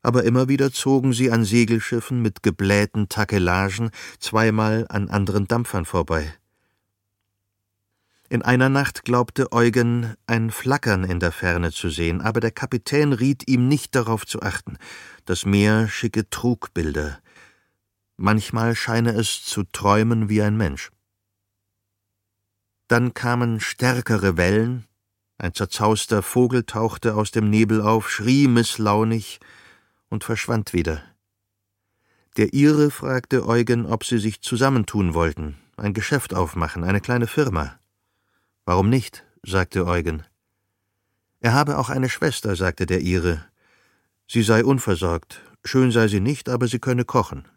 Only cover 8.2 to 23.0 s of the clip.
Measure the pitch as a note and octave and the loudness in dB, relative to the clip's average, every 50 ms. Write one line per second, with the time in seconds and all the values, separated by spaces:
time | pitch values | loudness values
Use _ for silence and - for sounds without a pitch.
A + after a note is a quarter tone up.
8.2 | _ _ B2+ A#2 - - B2 B2+ B2+ C3+ C3+ C#3 C#3 - - - - - B2 B2 | _ _ -4 -2 2 2 4 4 4 4 2 2 0 -2 -6 -8 -4 0 0 0
9.2 | B2 - - - C3 - - A#2 A#2 A#2+ A2 B2 A#2+ A#2+ A#2+ A#2+ A#2 A2+ A2 _ | 0 0 0 -2 -2 0 2 4 4 4 4 2 2 2 0 0 -2 -4 -8 _
10.2 | _ - A#2 A2+ A2+ A2+ G#2+ - - B2+ C3+ C#3+ - A#2 G2+ F#2 F#2 F#2 F2+ F2 | _ -2 -2 0 0 -2 -4 -6 -2 -2 -2 0 2 2 2 2 2 0 0 0
11.2 | F2+ F2 - - - F2+ F2 E2+ F2 E2+ F2+ - - F2 D#2 D#2 E2+ E2 E2+ F2+ | 0 -2 -2 -2 -2 -2 0 0 0 -2 -4 -4 -6 -4 -4 -2 -2 -2 -2 -2
12.2 | C#2+ A2 G#2+ A#2 A2 A2+ - - - - - A#2 - - C#3+ D3 D3+ D3 C#3 G#2+ | -2 -2 -2 0 -2 -2 -4 -4 -6 -4 -4 -6 -4 -2 0 2 2 2 2 2
13.2 | B2 C3+ C#3 - - - C3 B2 B2 C3 D3 D3 - - - C3+ A#2 A2 A2+ G#2+ | 2 0 0 0 0 2 2 4 4 4 2 0 -2 -2 0 0 0 2 -2 -2
14.2 | - - - A2 - G2 - - - - - - - - - - - - - - | -2 -8 -10 -6 -6 -4 -6 -6 -8 -10 -16 -16 -18 -20 -20 -20 -20 -20 -20 -20
15.2 | _ - F#2 - - G2+ G2 G2+ G2+ G#2+ G#2+ A2 A2 G#2+ - - - A2+ - A2 | _ -4 -4 -2 0 2 4 4 4 4 4 2 2 0 -2 -4 -4 -2 -2 -2
16.2 | G#2+ _ - - - B2 B2 - - - _ F2 E2+ D#2 D2 D2+ D2+ D2+ C#2+ - | -4 _ -8 -2 0 -2 -2 -2 -4 -8 _ -4 -4 -2 -4 -4 -4 -6 -8 -12
17.2 | _ _ _ - - _ _ _ _ _ _ _ _ _ _ _ _ _ _ - | _ _ _ -20 -20 _ _ _ _ _ _ _ _ _ _ _ _ _ _ -4
18.2 | F2+ G2+ G#2+ G#2+ G#2 - - A2+ A2+ A#2 A#2 - - - A#2 A2+ A#2 A#2+ A2 G#2+ | 0 2 2 2 0 -2 -2 0 0 0 0 -2 -2 -2 0 0 2 2 0 0
19.2 | A2+ - - - - - - G#2+ G2 - - - G#2 G2+ G2+ G#2+ A2 A2+ A#2 A2+ | -2 -2 -4 -8 -8 -8 -6 -6 -6 -6 -8 -2 2 2 4 4 4 2 2 0
20.2 | A2 G2+ G#2+ G#2+ G#2 G#2 G#2 A2 G#2+ D#2+ C#2 - - - _ _ _ _ _ _ | 0 0 2 2 2 2 0 0 -2 -2 -4 -6 -12 -16 _ _ _ _ _ _
21.2 | _ _ _ _ _ _ _ _ _ _ _ _ _ _ _ _ _ _ _ _ | _ _ _ _ _ _ _ _ _ _ _ _ _ _ _ _ _ _ _ _
22.2 | _ _ _ _ _ _ _ _ _ _ _ _ _ _ A#2 A#2 | _ _ _ _ _ _ _ _ _ _ _ _ _ _ 2 2